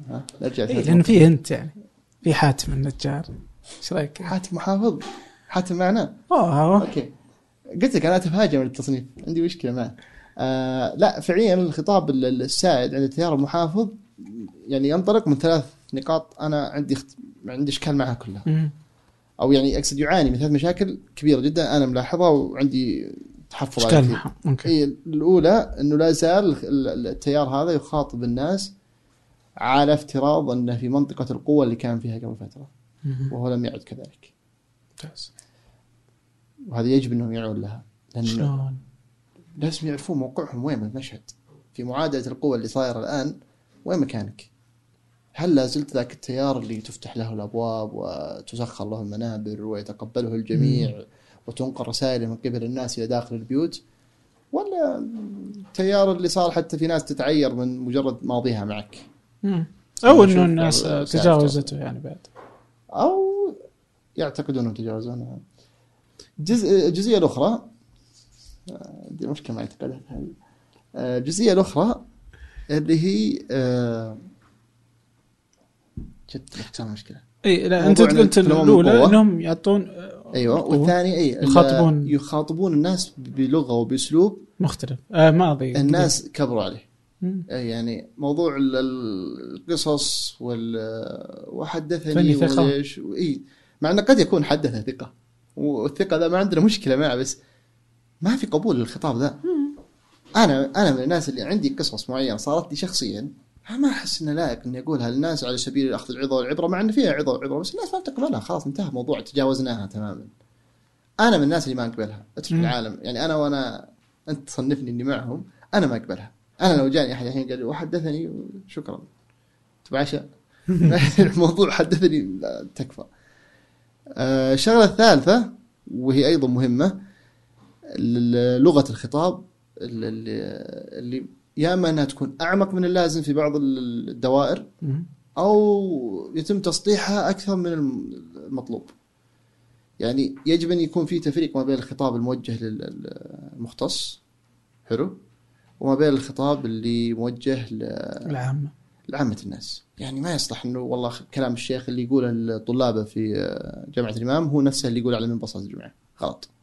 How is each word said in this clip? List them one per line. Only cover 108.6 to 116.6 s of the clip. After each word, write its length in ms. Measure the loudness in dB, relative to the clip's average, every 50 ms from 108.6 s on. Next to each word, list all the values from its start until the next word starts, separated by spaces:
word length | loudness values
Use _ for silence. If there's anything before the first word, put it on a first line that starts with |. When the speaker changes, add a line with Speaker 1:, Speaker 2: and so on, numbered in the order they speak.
| -6
Speaker 1:
انتهى 240 | -6 -6 -6 -6 -6
موضوع، 300 | -6 -6 -4 -4 -4 -4
تجاوزناها 680 | -6 -6 -4 -2 0 0 0 0 -2 -4 -4 -6 -8
تمامًا. 400 | -10 -10 -10 -10 -8 -10 -12 -14 -20 _ _ _ _ _ _ _ _ _ _ _ _ _ _ _ _ _ 2
أنا 160 | 4 4 6
من 60 | 6 4
الناس 220 | 2 2 0 -2
اللي 100 | -4 -4
ما 120 | -4 -6
أقبلها، 380 | -6 -6 -6 -8 -8 -8 -14 -18 _ _ -14
أترك 140 | -8 -2 0
Speaker 2:
مم. 80 | 0
Speaker 1:
العالم. 380 | 2 0 0 -2 -4 -6 -10 -10 -10
يعني 220 | -8 -6 -4 -4
أنا 120 | -2 0
وأنا، 520 | 0 0 0 0 -2 -4 -6 -8 -12 -16 -20 _ _ _ _ _ _ _ -10
أنت 200 | -10 -10 -10 -12
تصنفني 420 | -8 -4 -2 -2 -2 -2 -4 -8
إني 140 | -6 -6 -4
معهم، 400 | -4 -4 -4 -6 -8 -10 -10 -12 -16 _ _ -14 _ 0
أنا 120 | 2 2
ما 100 | 2 0
أقبلها. 360 | -2 -6 -8 -10 -10 -10 -18 _ _ _ _ _ _